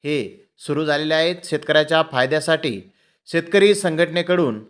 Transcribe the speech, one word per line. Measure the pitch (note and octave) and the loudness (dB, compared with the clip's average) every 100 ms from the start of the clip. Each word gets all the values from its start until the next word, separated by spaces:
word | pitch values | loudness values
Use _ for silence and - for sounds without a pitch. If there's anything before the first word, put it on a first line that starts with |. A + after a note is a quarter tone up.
हे | D3 D3 G2+ - _ _ | -4 -4 -6 -14 _ _
सुरू | - D3 D#3 | -6 -4 0
झालेले | D3 D#3 | -2 0
आहेत. | D#3+ E3 F3 | 0 0 -4
शेतकऱ्याच्या | - D3 - D3+ D3+ D#3+ D#3+ | -6 -6 2 2 2 0 0
फायद्यासाठी | C3 C3 D#3 D3 D#3 D#3 G2+ - _ _ _ - | 0 0 0 0 -2 -2 -6 -12 _ _ _ -4
शेतकरी | E3 E3+ G3+ G3+ G3+ | -4 0 4 4 4
संघटनेकडून | F#3 D#3+ E3+ E3+ F3 F3+ D3 A2 | 0 0 0 -2 0 2 2 -2